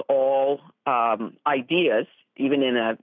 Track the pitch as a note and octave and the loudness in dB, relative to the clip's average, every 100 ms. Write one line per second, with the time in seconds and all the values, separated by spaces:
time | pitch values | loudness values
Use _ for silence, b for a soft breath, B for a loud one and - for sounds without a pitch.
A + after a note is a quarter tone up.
0 | - C#3 C3+ C3+ C3+ C#3 - _ - B2 | -2 0 2 2 0 -2 -8 _ -2 0
1 | A#2 A2 A2 - - C#3 B2+ E3+ D#3+ A2 | 0 0 -4 -6 -2 -2 -2 0 2 0
2 | C#3 _ _ - C3+ C#3 C3+ B2 A2+ A2 | -2 _ _ -6 -2 0 0 0 -2 -4